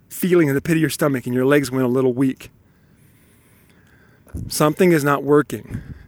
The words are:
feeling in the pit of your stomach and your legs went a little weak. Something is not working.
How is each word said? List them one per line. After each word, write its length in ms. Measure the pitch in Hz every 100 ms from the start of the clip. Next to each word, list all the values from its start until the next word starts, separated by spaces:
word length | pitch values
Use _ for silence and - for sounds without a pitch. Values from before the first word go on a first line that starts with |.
| _
feeling 380 | - 185 175 151
in 80 |
the 60 | 139
pit 160 | - 165
of 40 |
your 100 | 147
stomach 360 | - 151 131 123
and 80 |
your 120 | 123 131
legs 260 | 147 131
went 120 | 131
a 40 | 127
little 240 | 131 127
weak. 380 | 120 135 - - _ _ _ _ _ _ _ _ _ _ _ _ _ _ _ _ _ _ - -
Something 460 | - 151 156 185
is 100 | 165
not 220 | 139 143
working. 580 | 139 147 139 110 - - - -